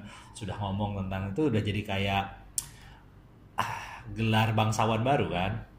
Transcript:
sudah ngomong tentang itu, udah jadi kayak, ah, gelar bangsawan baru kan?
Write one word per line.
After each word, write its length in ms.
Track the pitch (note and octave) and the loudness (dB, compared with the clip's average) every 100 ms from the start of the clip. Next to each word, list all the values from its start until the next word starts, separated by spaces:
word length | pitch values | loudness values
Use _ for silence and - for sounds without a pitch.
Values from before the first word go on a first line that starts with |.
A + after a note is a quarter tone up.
| G#2 - - | -10 -16 -16
sudah 220 | - G2 | -10 -8
ngomong 440 | G2+ G2 G2 G2+ G2+ | -4 -2 0 -2 -2
tentang 300 | F#2 F#2+ G2 | -2 -2 -2
itu, 120 | B2 | 0
udah 180 | D3+ G#2+ | 2 2
jadi 180 | G#2 G2+ | 2 -2
kayak, 420 | G#2 G2 G2 G2 F#2 - - - - - - - - - - - - - | -2 0 2 2 0 -8 -6 -6 -6 -16 -20 -20 -20 -20 -20 -20 -8 -4
ah, 220 | - - - - A2 | -2 -4 -8 -12 -10
gelar 400 | G#2+ A2+ A2 A2+ | -2 2 4 4
bangsawan 500 | A2 A2 G#2+ A2 A2 | 4 2 4 2 4
baru 240 | B2 C#3 E2+ | 4 4 4
kan? 240 | F2 F#2+ A2+ - | 2 0 -2 -8